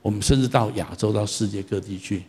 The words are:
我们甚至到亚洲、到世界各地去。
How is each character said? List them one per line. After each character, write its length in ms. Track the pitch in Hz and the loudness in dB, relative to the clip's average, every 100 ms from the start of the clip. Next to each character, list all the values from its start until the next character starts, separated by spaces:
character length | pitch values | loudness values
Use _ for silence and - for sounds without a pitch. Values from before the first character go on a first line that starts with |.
我 100 | - | 0
们 120 | 104 | 0
甚 180 | 98 139 | 2 4
至 80 | 127 | 4
到 220 | 127 107 | 2 2
亚 220 | 101 82 98 | -2 -6 0
洲、 160 | 107 | 0
到 140 | 107 104 | 2 0
世 220 | - 107 | 0 -2
界 140 | 98 | -2
各 180 | 98 98 | -4 -4
地 180 | 95 92 | -4 -10
去。 240 | - 98 | -6 -6